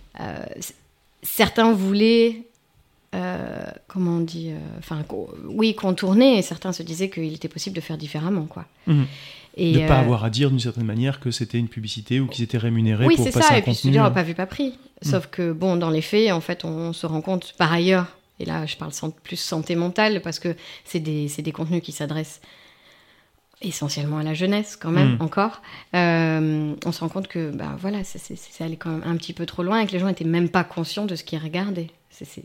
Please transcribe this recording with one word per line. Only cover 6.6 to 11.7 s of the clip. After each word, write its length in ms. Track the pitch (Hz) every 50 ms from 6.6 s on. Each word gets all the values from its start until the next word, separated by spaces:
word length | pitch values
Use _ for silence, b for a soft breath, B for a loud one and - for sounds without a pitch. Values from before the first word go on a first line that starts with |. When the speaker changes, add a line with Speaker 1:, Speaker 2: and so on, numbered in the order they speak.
| - 190 175
Speaker 1:
se 80 | -
disaient 260 | 165 165 160 170 190 190
qu'il 240 | 190 170 165 156
était 160 | 156 151 - 156
possible 260 | - 165 - 196 190
de 40 | 170
faire 160 | 156 - 160
différemment, 480 | 151 151 147 - 151 156 180 202 180 151
quoi. 220 | 160 - 180 165 - b b b
Speaker 2:
Mhm. 200 | - 156 143 131 139 B B B B B B B B -
Speaker 1:
Et, 160 | - 180 170
Speaker 2:
De 140 | 160 - 156
pas 120 | 156 147 131
Speaker 1:
euh, 20 |
Speaker 2:
avoir 240 | 127 117 123 110 110
à 60 | 113
dire 180 | 107 120 143 139
d'une 100 | 135 127
certaine 240 | 113 120 107 117 117
manière 360 | 107 107 113 123 139 135 -
que 100 | - 127
c'était 280 | 117 - 123 107 - 120
une 100 | 120
publicité 520 | 113